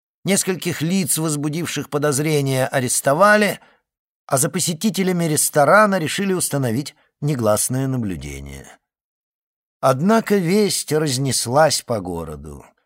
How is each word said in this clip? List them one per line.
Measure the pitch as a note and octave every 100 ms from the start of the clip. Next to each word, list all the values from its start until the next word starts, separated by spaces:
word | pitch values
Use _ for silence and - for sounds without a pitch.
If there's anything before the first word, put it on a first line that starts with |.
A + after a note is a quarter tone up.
| _ _ -
Нескольких | G3 - F#3+ F3+ -
лиц, | D#3 G3 D#3+ D#3
возбудивших | D#3+ D3 D3+ D#3 D#3+ - C3
подозрения, | D3 D3+ C#3+ D3+ D3 C#3 C3 C3
арестовали, | C#3 B2 - C#3 D3+ G3+ G#3+ G3+ - _ _ _ _ _ _ -
а | C3+
за | D#3
посетителями | F#3 D#3+ D#3+ A3 F3 F#3 F3+
ресторана | E3 D3+ - D3+ C#3+ G3 G#3+ F#3+
решили | D3+ - G3
установить | F#3 - C#3+ B2+ A2+ C#3 - _ -
негласное | D3 C#3 G#2+ G#2 - B2+ C3+
наблюдение. | B2+ G#2+ E2 C#2+ C#2 C#2 C2+ C2 - _ _ _ _ _ _ _ _ _ -
Однако | C3+ C3 F#3+ A3+ A3 G3+
весть | E3 G3+ G3 - -
разнеслась | D3+ D#3 B2+ C#3 A#2 A#2 C#3 D#3 -
по | - A2+
городу. | F2+ E2+ D#2 D2+ D2+ C#2+ - _